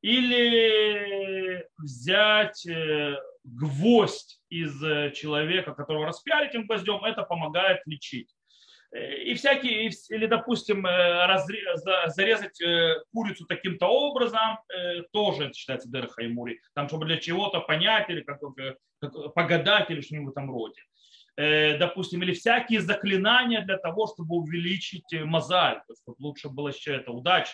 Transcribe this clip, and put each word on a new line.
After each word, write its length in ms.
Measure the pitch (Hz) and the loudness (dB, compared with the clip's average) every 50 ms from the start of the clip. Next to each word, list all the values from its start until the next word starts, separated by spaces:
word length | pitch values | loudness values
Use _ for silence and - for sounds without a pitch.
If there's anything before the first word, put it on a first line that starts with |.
Или 1700 | - 196 240 254 254 247 247 247 240 233 233 233 226 226 214 214 214 214 208 208 202 202 196 196 196 190 190 190 185 185 185 180 165 - _ _ | 2 2 2 4 4 4 4 4 4 6 6 6 6 6 6 4 4 2 0 -2 -4 -4 -4 -4 -4 -4 -4 -4 -4 -4 -6 -8 -10 -14 _ _
взять, 880 | 156 147 131 120 120 151 185 202 208 214 214 214 214 208 - - - | -14 -14 -14 -10 -4 0 4 4 6 6 6 4 4 2 -2 -12 -12
э, 520 | 170 165 160 160 156 151 151 147 147 143 139 135 - - _ _ | -8 -6 -4 -2 0 0 0 0 -2 -4 -6 -10 -14 -20 _ _
гвоздь 960 | 131 120 120 143 151 135 139 170 226 240 226 196 - - - - _ - _ _ _ | -18 -8 -6 -4 -4 -2 2 6 8 8 8 8 4 0 -8 -14 _ -20 _ _ _
из, 340 | - 165 165 151 139 135 147 | -8 -6 -6 -6 -6 -6 -2
э, 280 | 156 151 147 147 147 | 0 0 0 0 -2
человека, 640 | 143 - - 151 151 147 156 156 175 185 180 160 - | -4 -6 -6 -2 -2 0 0 2 0 0 -2 -4 -8
которого 340 | - 147 - 156 151 151 160 | -10 -6 -4 -2 -2 -2 -4
распяли 420 | 165 - _ 277 320 302 294 277 | -6 -8 _ 0 2 2 2 0
этим 160 | - 233 220 | -2 -8 -4
гвоздем, 400 | 202 220 208 175 196 202 202 - | -2 -4 -2 0 -2 -2 -2 -2
это 160 | 220 220 - - | -4 -4 -4 -4
помогает 580 | - 175 170 160 151 151 175 190 190 185 180 - | -4 -4 -4 -4 -2 -2 0 2 2 2 2 0
лечить. 440 | - 156 143 - - - 123 117 _ _ _ _ _ _ _ _ _ - - _ _ | -10 -12 -12 -12 -10 -10 -10 -12 _ _ _ _ _ _ _ _ _ -20 -20 _ _
Э, 240 | - 117 - - - - - | -12 -10 -10 -8 -8 -6 -4
и 120 | - 247 | -4 -4
всякие, 500 | - - 277 269 269 269 247 226 214 220 | 0 4 2 2 4 2 0 0 0 0
и 40 | 220 | -2
вс-, 200 | 170 - - - | -4 -6 -12 -8
или, 160 | - 220 214 | -4 -2 2
допустим, 600 | 220 226 220 226 - 240 - - - 208 196 190 185 | 2 2 2 2 0 -2 -2 0 -2 -2 0 2 0
э, 380 | 180 180 180 175 175 175 180 180 | 4 4 6 4 6 4 4 4
разре-, 480 | 190 190 185 - 202 214 196 185 175 | 4 2 2 -2 -6 -8 -4 -4 -4
за-, 320 | 165 - 190 185 185 170 165 | -2 0 0 0 2 2 0
зарезать, 520 | 160 175 196 214 226 214 208 190 _ - | 0 0 2 2 2 2 0 -8 _ -4
э, 340 | 170 170 170 170 165 165 160 160 156 _ _ | 0 2 2 4 4 4 2 0 -2 _ _
курицу 320 | 226 220 202 185 - 165 | -4 -4 -4 -6 -8 -6
таким-то 420 | _ 180 - - 185 170 - - 185 | _ -6 -4 -4 -6 -2 0 2 4
образом, 720 | - 269 285 294 285 254 240 226 208 220 220 220 208 214 _ _ | 4 4 4 2 0 0 0 0 2 0 0 0 0 -4 _ _
э, 340 | 175 185 180 175 175 175 175 - | -10 -6 -6 -4 -6 -6 -8 -4
тоже 340 | _ 208 208 196 160 139 147 | _ 0 2 2 0 0 -4
это 80 | 135 - | -6 -6
считается 360 | - - - 131 120 - 120 | -12 -10 -8 -8 -8 -8 -8
Дерех 240 | 120 131 120 113 - | -8 -8 -8 -8 -8
Хаймури. 480 | - 117 117 117 120 120 120 113 - _ _ _ | -8 -6 -6 -6 -6 -6 -8 -10 -12 _ _ _
Там, 140 | 143 147 143 | -6 -6 -4
чтобы 180 | 151 156 156 | -4 -6 -2
для 120 | 156 165 156 | -2 -4 -4
чего-то 440 | - 165 170 180 208 208 190 165 | -2 -4 -2 -2 -2 -2 -2 -4
понять, 480 | - - 156 156 180 208 220 214 208 - | -2 -2 -2 0 2 2 2 2 0 -2
или 120 | 175 160 | -6 -8
как, 200 | - - 143 143 147 143 131 131 | -6 -10 -12 -10 -10 -14 -12 -10
э, 160 | 135 135 131 _ _ _ _ _ | -10 -10 -10 _ _ _ _ _
как, 340 | - 143 - - 143 147 - | -12 -10 -10 -10 -12 -4 0
погадать, 560 | - 170 - 175 165 139 196 208 208 - - | 0 2 4 4 2 4 6 4 4 4 2
или 100 | 165 151 | -4 -6
что-нибудь 280 | 139 - 151 151 147 135 | -6 -8 -8 -8 -8 -8
в 80 | 131 143 | -8 -8
этом 140 | 139 135 | -8 -6
роде. 300 | 120 120 110 107 - _ - _ _ _ _ _ _ - - _ _ - | -6 -8 -8 -8 -10 _ -20 _ _ _ _ _ _ -20 -20 _ _ -2
Э, 400 | 147 151 151 151 151 151 147 147 | 2 4 4 6 4 4 4 4
допустим, 460 | 180 180 - 190 180 170 175 175 180 | 2 0 0 -4 -6 -6 -4 -4 -2
или 100 | 175 180 | -2 -2
всякие 480 | - - 233 233 247 240 - 226 220 | 0 2 4 4 4 2 0 0 0
заклинания 800 | 180 165 202 - - 196 196 190 185 214 233 254 247 240 233 220 | 2 0 -2 -2 0 0 0 2 4 4 4 4 4 2 0 0
для 160 | 185 190 190 190 | 0 -2 -4 -2
того, 300 | - 170 165 202 220 214 | -2 -4 -2 -2 -2 -2
чтобы 280 | - - 170 156 175 | -4 -8 -6 -2 -2
увеличить, 760 | 175 165 151 165 175 170 175 190 190 - - - 175 - _ 170 | -2 -2 -2 -4 -4 -2 -2 -4 -4 -6 -8 -12 -12 -12 _ -6
э, 100 | 160 156 | -4 -2
мозаль, 520 | 151 165 165 - 139 180 180 165 139 113 - - _ | 0 0 0 0 2 2 4 4 4 2 -2 -8 _
то 60 | - | -20
есть, 80 | _ | _
чтобы 160 | _ - 117 _ | _ -20 -18 _
лучше 300 | 131 147 143 - - 147 | -10 -10 -10 -10 -12 -12
было 200 | 131 135 147 143 | -8 -6 -6 -6
еще 260 | 139 - - 151 143 | -6 -8 -8 -6 -6
это, 160 | 131 120 123 | -6 -6 -8
удача. 420 | 117 120 123 - 180 - - - | -12 -6 0 2 2 2 2 -2